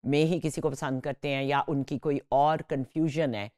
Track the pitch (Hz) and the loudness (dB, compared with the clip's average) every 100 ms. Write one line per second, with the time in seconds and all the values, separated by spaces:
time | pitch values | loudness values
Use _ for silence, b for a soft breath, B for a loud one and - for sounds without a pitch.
0 | 127 147 160 175 156 151 156 139 147 131 | 2 4 4 2 -2 -2 -2 -2 -4 -4
1 | 143 131 147 139 135 139 - 143 131 139 | -4 -6 -4 -2 0 0 0 -2 -2 -4
2 | 156 139 - 135 147 160 - 143 127 - | -2 -2 0 2 4 2 -2 -4 -4 0
3 | 160 143 151 110 104 | 0 2 -2 -2 -8